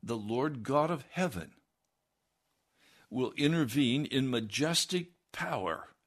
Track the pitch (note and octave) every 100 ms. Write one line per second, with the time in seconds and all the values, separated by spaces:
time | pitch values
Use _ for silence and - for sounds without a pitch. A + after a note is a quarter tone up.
0 | - A#2 G#2 A#2 D3+ C#3 G#2+ C#3+ D#3 E3
1 | - - F3+ F#2+ D#2 - _ _ _ _
2 | _ _ _ _ _ _ _ _ _ _
3 | _ A2 B2+ - C#3+ E3 C#3 B2 C3 C3
4 | D3 C3 C3 B2 A2 A2+ D3+ E3 - F3+
5 | F3 _ _ - - D3 F2+ D#2+ - _